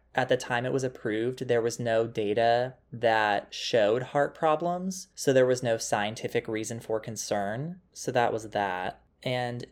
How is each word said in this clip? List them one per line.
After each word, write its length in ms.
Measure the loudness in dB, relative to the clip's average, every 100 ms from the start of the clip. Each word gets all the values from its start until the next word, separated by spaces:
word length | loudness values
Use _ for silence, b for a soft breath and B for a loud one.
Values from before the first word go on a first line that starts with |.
| _ -2
at 140 | 2
the 80 | 0
time 260 | 0 -2
it 80 | 0
was 120 | -2
approved, 640 | -2 -4 -4 -2 -2 -4 0
there 120 | 2
was 200 | 2 -2
no 260 | 0 2 0
data 680 | -2 0 2 4 4 2 -6 _
that 600 | 0 2 4 4 2 -2
showed 520 | -10 0 4 4 2
heart 320 | 0 0 0 2
problems, 720 | 2 2 0 -4 -6 -8 -14 -2
so 180 | 4
there 140 | 6 6
was 160 | 2
no 120 | 0 -2
scientific 720 | 0 -2 -2 -4 -4 -4 -2
reason 320 | -6 -6 -8
for 200 | -4 -4
concern. 800 | -4 -10 -4 -2 -2 -4 -8 -10 _
So 180 | -10 -2
that 200 | 2 2
was 200 | 0 -4
that. 500 | -2 -2 -2 -6 -10 _ _
And 420 | -6 -4 -4 -8 -12